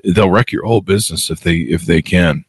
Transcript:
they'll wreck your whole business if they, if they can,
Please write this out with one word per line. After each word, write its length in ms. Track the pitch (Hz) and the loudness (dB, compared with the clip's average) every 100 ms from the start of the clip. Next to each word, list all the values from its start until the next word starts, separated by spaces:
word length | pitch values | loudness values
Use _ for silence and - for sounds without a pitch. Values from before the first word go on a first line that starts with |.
they'll 260 | 98 90 95 | 0 2 4
wreck 220 | 104 120 | 2 0
your 140 | 151 110 | -2 0
whole 160 | 113 | -2
business 480 | - 98 - 82 - | 0 -2 -2 -6 -6
if 100 | 82 | -4
they, 160 | 87 82 | -2 0
if 240 | - 85 | 0 -4
they 180 | 82 80 | 0 0
can, 420 | - 90 85 73 | 2 0 2 -2